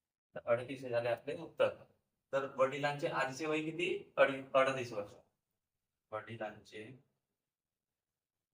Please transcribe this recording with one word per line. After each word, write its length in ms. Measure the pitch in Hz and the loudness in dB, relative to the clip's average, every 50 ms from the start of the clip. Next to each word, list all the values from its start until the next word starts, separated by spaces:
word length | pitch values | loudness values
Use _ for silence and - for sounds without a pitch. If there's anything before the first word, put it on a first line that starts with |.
| _ _ _ _ _ _ _ | _ _ _ _ _ _ _
तर 60 | - - | -10 0
अडतीस 340 | 120 117 123 127 135 135 131 | 2 2 2 2 -4 -8 -8
हे 80 | 135 123 | -6 -2
झाले 200 | 117 117 120 120 | -2 0 2 2
आपले 280 | 113 - - 139 165 | 0 0 -2 -6 -8
उत्तर. 480 | 170 160 - - - 117 104 - - - - _ _ _ _ _ _ _ _ | -8 -8 -10 2 2 2 2 2 -2 -12 -20 _ _ _ _ _ _ _ _
तर 240 | 135 139 135 135 - | -2 -2 -2 -2 2
वडिलांचे 520 | - 135 135 143 143 143 143 143 143 165 165 | 2 2 2 4 0 0 0 0 0 -2 -2
आजचे 380 | - 165 156 135 131 - 160 | 0 0 0 0 -2 -4 -2
वय 160 | 156 156 156 | 0 0 0
किती? 500 | 156 160 151 165 175 - - - - - _ | 0 -2 -2 -2 -2 -2 -2 -2 -6 -4 _
अडी-, 280 | - 135 135 135 135 131 - - | 6 6 6 6 0 -6 2 4
अडतीस 380 | 135 131 135 131 127 120 117 | 6 6 6 2 0 -4 -4
वर्ष. 200 | 110 101 101 - - - - _ _ _ _ _ _ _ _ _ _ _ _ _ _ _ _ _ | -6 -6 -8 -8 -12 -18 -20 _ _ _ _ _ _ _ _ _ _ _ _ _ _ _ _ _
वडिलांचे 880 | 107 107 - - 117 113 107 104 104 101 98 - - 107 110 123 131 - _ _ _ _ _ _ _ _ _ _ _ _ _ _ _ _ _ _ _ _ _ _ _ _ _ _ _ _ _ _ | -8 -8 -8 -8 -8 -8 -8 -8 -8 -12 -16 -16 -14 -14 -14 -14 -16 -20 _ _ _ _ _ _ _ _ _ _ _ _ _ _ _ _ _ _ _ _ _ _ _ _ _ _ _ _ _ _